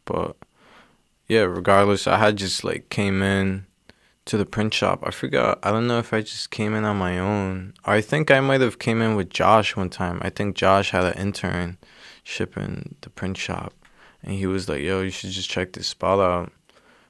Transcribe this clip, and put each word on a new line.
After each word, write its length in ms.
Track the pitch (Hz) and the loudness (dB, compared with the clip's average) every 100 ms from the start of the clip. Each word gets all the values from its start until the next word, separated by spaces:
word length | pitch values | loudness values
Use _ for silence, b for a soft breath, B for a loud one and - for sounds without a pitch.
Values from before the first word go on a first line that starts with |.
But, 320 | - - 85 - - b b b b b b _ - | -6 -4 -4 -8 -20 b b b b b b _ 0
yeah, 140 | 110 | 2
regardless, 640 | 95 90 98 98 101 98 - | 2 2 4 6 6 4 2
I 120 | 98 | 4
had 180 | 107 104 | 4 2
just, 300 | 98 - - | -2 -4 -4
like, 240 | - - | -6 -6
came 320 | - 101 95 | -2 0 0
in 440 | 98 98 95 95 95 _ b b b b - | 2 2 0 -2 -8 _ b b b b -4
to 100 | 107 | -2
the 120 | 98 | -2
print 260 | - 107 | -2 -2
shop. 300 | - 98 95 - | 0 0 0 -4
I 60 | |
forgot. 480 | - - - 101 - | -6 -2 2 2 0
I 80 | 98 | 0
don't 160 | 107 120 | 0 0
know 120 | 120 | 0
if 120 | 117 | -2
I 80 | 110 | -4
just 320 | 107 - - | -4 -10 -10
came 220 | - 107 | -6 -4
in 100 | 110 | -2
on 140 | 107 104 | -2 0
my 200 | 92 90 | 0 -2
own. 580 | 95 104 95 92 92 - - | 0 0 -2 -6 -10 -8 0
I 160 | 104 | 0
think 280 | 110 147 151 | 2 0 4
I 120 | 135 | 4
might 200 | 135 139 | 4 4
have 180 | 123 - | 2 0
came 220 | - 113 | -2 0
in 140 | 113 107 | 2 0
with 140 | 90 | -2
Josh 480 | - 90 110 98 - | 2 6 6 4 -2
one 120 | 92 | -4
time. 300 | - 90 87 | -4 -4 -4
I 80 | 92 | -4
think 280 | - 104 92 | -4 -4 0
Josh 320 | 95 98 98 | 4 4 4
had 160 | 92 90 | 0 0
an 260 | - 98 | 0 -4
internship 1300 | - 90 90 87 92 _ - - - - - 95 - | -4 -4 -4 -4 -8 _ -20 -20 -20 -12 -6 -6 -6
in 380 | - - - - | -8 -8 -12 -16
the 80 | - | -18
print 260 | - 92 95 | -10 -8 -6
shop, 360 | - 90 92 - b b b b | -6 -8 -8 -14 b b b b
and 120 | - | -8
he 140 | 95 95 | -4 -2
was 200 | 95 92 | -2 -2
like, 140 | 71 | -4
"Yo, 200 | 76 95 | -2 -2
you 100 | 95 | -2
should 180 | - 98 | -6 -10
just 200 | 92 92 | -8 -6
check 220 | - 90 | -6 -6
this 160 | - - | -6 -10
spot 320 | - 87 98 | -4 0 2
out." 320 | 92 87 87 - _ b b b b | 2 0 -4 -12 _ b b b b